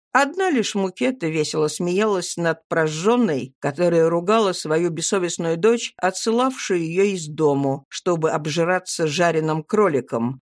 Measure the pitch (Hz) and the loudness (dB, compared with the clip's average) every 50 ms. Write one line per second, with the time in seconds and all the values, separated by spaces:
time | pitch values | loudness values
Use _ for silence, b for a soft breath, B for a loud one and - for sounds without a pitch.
0 | _ _ - 254 285 277 339 370 381 370 311 240 202 - - 202 190 190 180 - | _ _ 0 2 2 0 0 -2 -2 0 0 0 0 -2 -2 -2 -2 -2 -2 -2
1 | 247 254 262 262 170 156 156 160 151 - - 156 151 151 - - 175 175 180 196 | -2 -2 -2 -2 -4 -4 -2 -2 -2 -2 0 -2 -2 -2 -2 -2 -2 0 0 0
2 | 214 220 202 180 175 - - 175 170 165 156 - _ - 170 170 160 156 156 156 | 2 0 0 -2 -2 -6 -6 -2 -2 -2 -2 -2 _ -4 0 0 0 0 0 0
3 | 170 214 240 247 240 190 151 127 113 131 _ - - - 139 156 175 - 170 165 | 0 2 2 4 2 2 0 -2 -4 -8 _ -6 -6 -4 -2 0 2 2 4 4
4 | 160 165 170 170 175 185 220 226 220 190 175 - - 156 151 160 175 175 165 156 | 4 4 2 0 2 2 2 2 2 0 -2 -4 -2 -2 0 0 0 0 -2 -4
5 | 160 - 214 190 180 175 - - 170 165 165 170 175 220 233 233 - - - - | -4 -2 -2 -2 -2 -2 -4 -4 -2 -2 0 2 2 2 2 2 -2 -8 -8 -2
6 | - 185 185 - - 233 220 233 254 262 262 - - - 196 175 165 160 165 185 | -2 -2 -2 -2 -2 0 0 2 0 0 -2 -4 -4 -2 0 0 0 -2 0 0
7 | 196 208 190 180 160 151 151 - 156 147 143 139 139 135 135 135 - - - - | 2 2 0 -4 -8 -8 -2 0 2 2 2 2 0 0 -2 -4 -8 -14 -12 -6
8 | - 185 175 165 156 160 - 165 147 156 147 170 165 175 185 180 180 - - - | -2 -2 0 0 0 0 0 0 -2 -2 -2 0 0 0 0 -2 -2 -6 -4 -2
9 | 165 156 143 175 175 170 165 160 156 156 156 160 156 - - 208 208 185 147 127 | -2 -2 0 2 2 2 2 0 0 0 -2 -2 -4 0 2 2 2 4 2 0
10 | 127 - - 117 117 123 135 127 _ | -2 -2 -4 -2 -2 -2 -4 -8 _